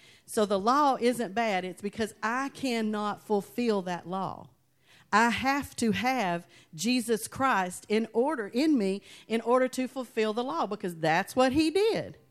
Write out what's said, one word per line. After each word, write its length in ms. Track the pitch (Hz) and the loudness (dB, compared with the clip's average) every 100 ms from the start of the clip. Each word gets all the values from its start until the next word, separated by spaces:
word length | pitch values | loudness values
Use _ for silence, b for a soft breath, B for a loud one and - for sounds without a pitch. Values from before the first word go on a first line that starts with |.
| b b b | b b b
So 180 | - | 0
the 140 | 208 202 | 2 2
law 400 | 202 269 294 247 | 2 4 4 4
isn't 340 | 233 233 220 | 2 0 -2
bad. 300 | 196 226 185 | -2 0 -2
It's 160 | 180 175 | -4 -8
because 320 | 202 - 214 - | -8 -4 -6 -4
I 280 | 214 247 269 | -4 -2 -4
cannot 720 | - 277 233 220 214 208 202 | -6 -4 -2 -2 -2 -4 -6
fulfill 580 | - 208 190 - 240 208 | -2 -2 -2 -4 0 0
that 240 | 185 170 165 | -2 -6 -6
law. 440 | 190 185 - - _ _ _ b b b | -6 -6 -8 -14 _ _ _ b b b
I 200 | 208 233 | 4 4
have 440 | 196 247 285 247 - | 2 0 0 -4 -2
to 160 | 233 | 0
have 540 | 190 240 262 196 170 175 b b | 0 0 0 0 -2 -6 b b
Jesus 540 | 156 185 254 233 220 - | -6 0 0 0 -2 -2
Christ 580 | - 262 214 185 180 - | -2 0 2 -2 -6 -2
in 200 | 214 226 | -2 0
order, 360 | 220 262 311 202 | 0 0 0 -4
in 280 | 240 320 285 | 0 2 4
me, 260 | 190 196 - B B | 2 -2 -8 B B
in 120 | 226 | -4
order 280 | 226 254 254 | 2 2 2
to 200 | 254 254 | 0 -4
fulfill 460 | 269 247 - 220 | -6 -6 -2 -2
the 100 | 214 | 0
law, 220 | 254 320 233 | -4 -2 -4
because 300 | 202 190 170 | -4 -6 -2
that's 380 | 156 165 196 | 2 2 0
what 180 | - 254 | 2 2
he 180 | 262 320 | 4 2
did. 480 | 320 427 370 107 - _ | 2 2 0 -4 -12 _